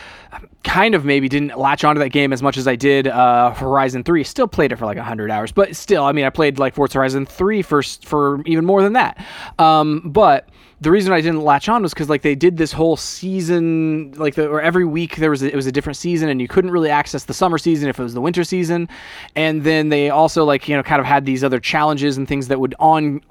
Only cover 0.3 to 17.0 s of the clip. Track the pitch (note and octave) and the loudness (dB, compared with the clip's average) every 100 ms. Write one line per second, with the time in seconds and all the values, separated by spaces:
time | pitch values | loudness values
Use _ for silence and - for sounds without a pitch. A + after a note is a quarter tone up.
0.3 | - - _ - F#3 A3+ F#3 C#3+ C#3 C3+ | -20 -20 _ -4 0 2 2 2 0 2
1.3 | C#3+ C#3+ B2 C3+ D3 D3+ D3 C3+ C#3+ C#3 | -2 -2 -2 -2 2 2 2 0 0 0
2.3 | B2+ C#3 C3 C3 A#2+ C#3 C#3 C3+ A#2+ B2 | 0 -2 -2 -2 0 2 2 2 2 4
3.3 | A#2+ A#2+ - C3 C3+ C3+ B2+ B2 E3+ C3 | 4 2 0 0 0 0 -2 0 0 0
4.3 | - A#3 - C#3 A#2+ A2 G2+ A2+ A2 G#2+ | -2 -2 0 0 0 -6 -6 -8 -6 -4
5.3 | G#2+ A2 - G3 E3 - F3+ C#3 D3 C3+ | -4 -2 0 0 0 -2 2 2 2 0
6.3 | - D3+ C#3 C3 D3 C3+ C3+ C3 C#3 C3+ | 0 0 0 -2 0 -2 0 0 -2 -6
7.3 | - F#3+ G#3+ F3 D3 B2+ - - D3 C#3 | -2 -2 0 0 0 -2 -8 -4 0 0
8.3 | C#3+ E3 D#3+ F3 G3 G3+ A#3+ D#3 - - | -2 -2 0 2 2 2 2 -2 -4 -16
9.3 | - - - D#3+ D#3 D3+ D3+ E3+ G3 F#3 | -16 -8 2 4 4 2 -2 -2 4 4
10.3 | C#3 - - _ - D3+ G3+ F#3+ E3+ D#3+ | 4 0 -20 _ -4 2 2 4 2 0
11.3 | D#3 D3+ C#3 - A#3 F3+ - D3 D3+ D3+ | 0 2 2 2 0 0 -4 -2 0 0
12.3 | C#3 E3+ E3 D#3 C#3+ E3 D#3 - - F3+ | 2 2 2 -2 0 0 0 -4 -10 -6
13.3 | F#3+ E3 F3 E3 D#3+ D#3+ D#3 C#3+ D3+ D3+ | -4 -2 0 0 0 0 -2 -6 -6 -4
14.3 | D#3 D3+ D3+ D#3+ F3+ F3 D#3 E3 - D#3 | -2 -2 0 0 2 0 -2 -4 -2 0
15.3 | C#3 C3+ C#3+ C3 C#3 D3+ C#3 F3 E3 D#3 | 0 -2 -2 -2 -4 -4 -6 -4 -2 -2
16.3 | C3 A#2+ F#3+ F3+ F3 D#3 D3 | -2 -2 0 0 0 2 0